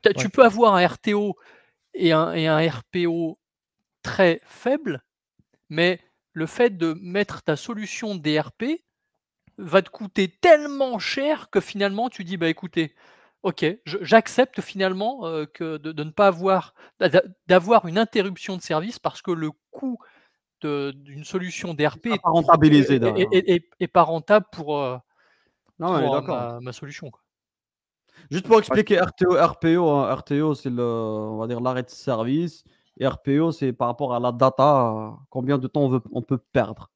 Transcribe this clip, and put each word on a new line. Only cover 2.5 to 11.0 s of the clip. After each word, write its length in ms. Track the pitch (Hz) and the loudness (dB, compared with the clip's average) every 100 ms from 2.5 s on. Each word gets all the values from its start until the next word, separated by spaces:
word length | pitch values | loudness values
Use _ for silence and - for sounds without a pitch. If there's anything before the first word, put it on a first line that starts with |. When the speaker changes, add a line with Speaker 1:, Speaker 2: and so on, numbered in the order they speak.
| 156 165 | 2 0
Speaker 1:
R 160 | 127 - | -4 -8
P 160 | 180 170 | -4 -4
O 320 | 170 160 - _ _ _ _ _ _ | -4 -6 -10 _ _ _ _ _ _
très 360 | - - 180 165 _ | -10 2 2 2 _
faible, 580 | - 240 294 269 139 _ _ _ _ _ _ _ | -8 -4 -2 -4 -8 _ _ _ _ _ _ _
mais 300 | 156 175 180 _ _ _ | 0 0 0 _ _ _
le 120 | 165 160 | -8 -8
fait 320 | - 240 185 | 0 0 2
de 180 | 165 160 | -4 -4
mettre 400 | 180 190 202 - | -6 -4 -4 -6
ta 140 | - 151 | -4 -4
solution 580 | - 214 208 - 220 190 | -6 -10 -10 -10 -8 -6
D 240 | 151 151 | -2 -2
R 120 | 151 | -4
P 320 | _ 240 330 _ _ _ _ _ _ _ - | _ -6 -6 _ _ _ _ _ _ _ -18
va 240 | 185 185 | 0 0
te 80 | 180 | 0
coûter 380 | - 202 - 190 | -14 -8 -4 -4
tellement 720 | _ 359 302 294 277 262 | _ 6 6 4 -4 -4
cher 500 | 226 | -4